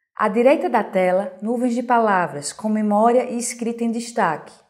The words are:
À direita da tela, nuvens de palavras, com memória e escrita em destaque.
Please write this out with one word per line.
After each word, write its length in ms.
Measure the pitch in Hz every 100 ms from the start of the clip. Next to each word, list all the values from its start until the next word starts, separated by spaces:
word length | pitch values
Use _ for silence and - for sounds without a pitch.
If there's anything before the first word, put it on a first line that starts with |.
| _
À 140 | - 214
direita 400 | 208 247 311 359
da 160 | 240
tela, 520 | 202 190 185 185 202 -
nuvens 340 | 214 240 247
de 80 | 233
palavras, 720 | 247 240 220 190 165 143 143
com 160 | - 220
memória 560 | 214 208 208 226 247 -
e 80 | 233
escrita 460 | 233 - 226 233
em 60 | 233
destaque. 640 | 226 233 - 185 147 - - _